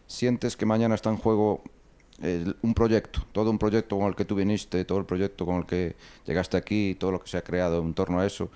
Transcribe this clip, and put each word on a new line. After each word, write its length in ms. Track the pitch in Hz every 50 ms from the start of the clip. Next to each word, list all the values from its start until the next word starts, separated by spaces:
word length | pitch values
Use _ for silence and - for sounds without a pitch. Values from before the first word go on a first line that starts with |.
| -
sientes 480 | - - - 120 123 123 113 - 120 -
que 100 | - 117
mañana 300 | 107 110 110 117 113 110
está 140 | 104 - 110
en 80 | 110
juego 440 | 107 - 113 110 104 107 104 95 - - - - - - - - - - - - -
el, 340 | 78 87 87 85 85 95 - -
un 120 | - 113 113
proyecto, 520 | - 117 113 110 107 - - - - - -
todo 180 | - 98 107 110
un 80 | 110
proyecto 400 | 104 107 107 101 113 107 - 101
con 100 | 98 101
el 80 | 101 90
que 100 | - 101
tú 100 | - 104
viniste, 500 | 98 98 101 107 101 - - - 90 92
todo 140 | - 92 98
el 60 | 90
proyecto 400 | - 90 90 98 95 - - 87
con 120 | 85 90
el 80 | 87 82
que 300 | - 92 90 90 82 - - - - - - -
llegaste 320 | - 76 90 92 - -
aquí, 380 | 90 - - 104 107 104 98 92 -
todo 120 | 90 95
lo 100 | 95 87
que 80 | - -
se 80 | -
ha 60 | 87 -
creado 360 | - 82 90 90 87 85 85
en 120 | 80 82 78
torno 260 | - 95 90 90 90
a 60 | 95
eso. 240 | 101 - - 90 87 -